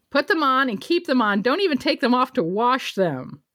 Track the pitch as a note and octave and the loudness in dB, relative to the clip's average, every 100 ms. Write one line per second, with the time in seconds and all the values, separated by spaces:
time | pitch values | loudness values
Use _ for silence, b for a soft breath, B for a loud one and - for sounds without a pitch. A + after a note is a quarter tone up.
0 | _ C5 - F4+ C#4+ C4 C4+ G3 - F4 | _ -2 0 0 2 2 0 -2 -2 -2
1 | F4 B3+ A3 G3+ A3 D#4 G4 C#4 - - | 0 0 2 2 0 0 0 0 -2 0
2 | B3 B3 B3+ - E3 F#3+ A#3+ B3+ - - | 2 2 0 -2 -2 0 0 0 -2 -2
3 | F3+ C3+ C3 C#3+ _ | -2 -2 -10 -16 _